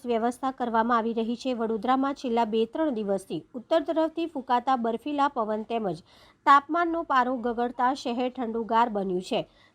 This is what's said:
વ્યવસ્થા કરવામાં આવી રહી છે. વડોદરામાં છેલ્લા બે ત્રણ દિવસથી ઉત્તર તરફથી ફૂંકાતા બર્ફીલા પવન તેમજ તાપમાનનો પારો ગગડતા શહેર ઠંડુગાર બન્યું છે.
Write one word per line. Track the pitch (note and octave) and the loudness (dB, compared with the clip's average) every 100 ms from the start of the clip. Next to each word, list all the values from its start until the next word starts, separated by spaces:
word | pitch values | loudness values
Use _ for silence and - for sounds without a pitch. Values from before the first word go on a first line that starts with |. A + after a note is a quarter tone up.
| B3 | -2
વ્યવસ્થા | A3+ A#3+ B3 C4 | -2 -2 -2 -6
કરવામાં | C4 A#3+ A3+ A3+ A#3+ | -4 -2 0 2 2
આવી | A3+ | 0
રહી | A3+ A3+ A#3+ | -2 -2 -4
છે. | C4 | -4
વડોદરામાં | A#3 A3 A3+ A3 C4 C4+ | -2 -2 -2 0 0 0
છેલ્લા | C#4+ B3+ A#3 | -4 -2 0
બે | A#3 A3 | 0 0
ત્રણ | A3+ D#4 D#4 | 0 0 -2
દિવસથી | A3 G3+ G3 G3 E3 - | -2 -2 -2 -2 -8 -8
ઉત્તર | B3+ - E4 | -12 0 0
તરફથી | E4 D#4+ D#4+ E4 E4 | 2 0 0 -2 -6
ફૂંકાતા | C#4 B3 B3 A#3+ C4 | -6 0 0 2 0
બર્ફીલા | A3+ A3+ D4 D4 C#4 | 0 -2 -2 0 0
પવન | C4 G#3+ G#3+ | 0 -2 -2
તેમજ | A3 A#3 G#3 E3 - - - _ D4+ | -4 -4 -2 -4 -8 -20 -20 _ 6
તાપમાનનો | C#4 C#4+ E4 F4 E4 | 6 6 0 0 -2
પારો | E4 C4+ B3 C4 | 0 2 2 0
ગગડતા | A#3+ A#3 A#3+ B3 B3 | -2 -2 -2 0 0
શહેર | C4+ C4 A#3 B3+ | 0 -4 -2 -4
ઠંડુગાર | B3 A3+ A3+ G#3+ A3+ A#3+ | -4 -4 -4 0 2 2
બન્યું | G#3 F#3+ F3+ | 0 -2 -2
છે. | F#3 G#3+ - _ _ | -2 -4 -4 _ _